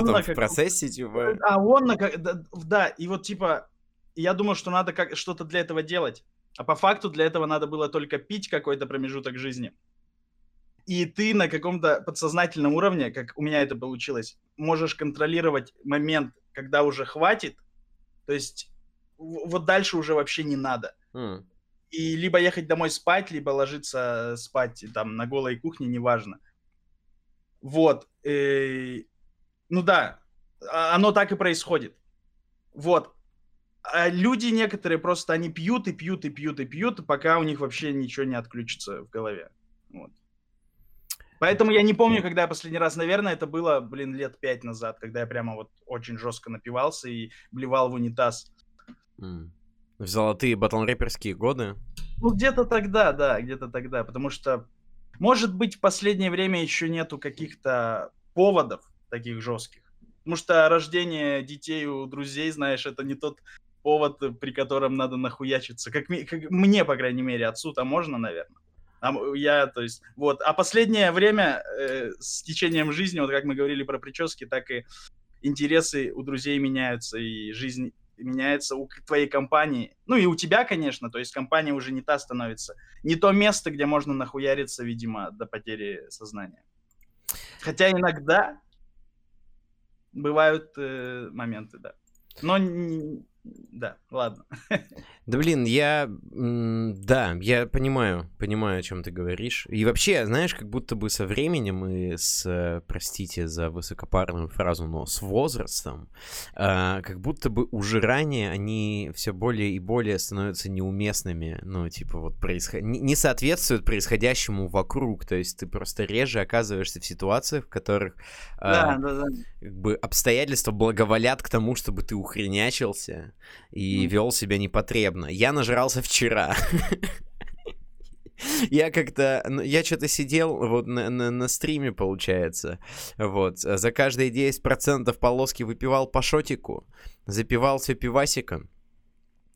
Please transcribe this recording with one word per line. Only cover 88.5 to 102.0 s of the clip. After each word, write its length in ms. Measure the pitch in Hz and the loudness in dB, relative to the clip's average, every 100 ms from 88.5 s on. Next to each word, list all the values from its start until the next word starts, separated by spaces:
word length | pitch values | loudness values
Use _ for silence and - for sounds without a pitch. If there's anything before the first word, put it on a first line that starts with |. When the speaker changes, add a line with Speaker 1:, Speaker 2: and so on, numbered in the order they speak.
| - _ _ - _ - _ _ _ - - _ _ _ _ _ | -4 _ _ -20 _ -20 _ _ _ -20 -20 _ _ _ _ _
Speaker 2:
бывают, 600 | - 147 151 156 156 156 - | -6 0 6 6 4 -2 -10
э, 520 | 135 131 127 123 113 | -8 -6 -8 -8 -10
моменты, 480 | - 117 107 113 - | -8 -8 -8 -10 -16
да. 140 | - - _ _ _ - | -20 -20 _ _ _ -8
Но 160 | 156 190 | 0 2
н-, 680 | 185 175 170 160 151 151 - _ | 2 0 -4 -4 -6 -10 -14 _
да, 540 | - - - - 117 - _ | -20 -20 -18 -10 -10 -10 _
ладно. 340 | 127 120 101 - 120 - | -4 -4 -6 -18 -16 -4
<laughs> 80 | 214 - - - - - | -4 -4 -20 -20 -18 -2
Speaker 1:
Да 120 | 123 | 2
блин, 260 | 156 151 | 4 4
я, 460 | 120 123 147 151 139 101 - | 4 4 4 2 -2 -6 -12
м, 640 | - 120 120 117 113 113 98 | -4 -2 0 0 0 -2 -4
да, 360 | 98 131 104 87 | 2 2 2 -2
я 240 | 98 120 120 | 2 2 2
понимаю, 640 | 135 131 135 110 87 85 - | 0 0 2 2 0 -4 -8
понимаю, 420 | 101 107 107 92 | -4 0 0 -2
о 20 | |
чём 220 | 90 92 | -4 -8
ты 60 | 87 | -8
говоришь. 540 | 87 87 90 117 - - | -6 -4 -4 -4 -6 -4
И 160 | 107 110 | 2 2
вообще, 400 | 117 - 175 107 | 4 4 2 2
знаешь, 280 | 123 175 | 2 0
как 160 | - 104 | -2 -6
будто 260 | 123 - 110 | -8 -4 -4
бы 120 | 107 | -2
со 160 | - 95 | -2 -2
временем 600 | 104 151 170 104 92 95 | 0 0 0 0 -2 -2
и 320 | 92 | -2